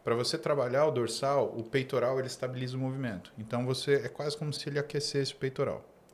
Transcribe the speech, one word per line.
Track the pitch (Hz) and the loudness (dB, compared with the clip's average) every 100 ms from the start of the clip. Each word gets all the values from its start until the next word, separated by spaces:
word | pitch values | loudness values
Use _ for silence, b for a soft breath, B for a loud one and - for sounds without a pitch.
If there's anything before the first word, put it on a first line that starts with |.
pra | - | 0
você | 117 123 165 | 0 0 0
trabalhar | - 143 123 131 156 | 0 2 4 4 4
o | |
dorsal, | 127 110 - 139 139 117 117 | 4 0 0 2 4 2 0
o | |
peitoral, | 110 135 131 131 120 131 | -2 0 2 2 2 2
ele | 131 | -2
estabiliza | - 127 123 127 131 | -4 -4 -4 -4 -2
o | |
movimento. | 131 135 127 92 - - | -2 -2 -4 -4 -8 -12
Então, | 107 120 127 | -4 -2 0
você, | 131 - 139 | 0 4 2
é | 120 | 2
quase | - 147 147 | -4 -4 -2
como | 151 | -4
se | 143 151 | -4 -4
ele | 143 | -2
aquecesse | 143 147 143 139 135 | -2 -2 0 0 -2
o | - | -2
peitoral, | 135 131 131 - - - - | -4 0 -2 -2 -8 -20 -14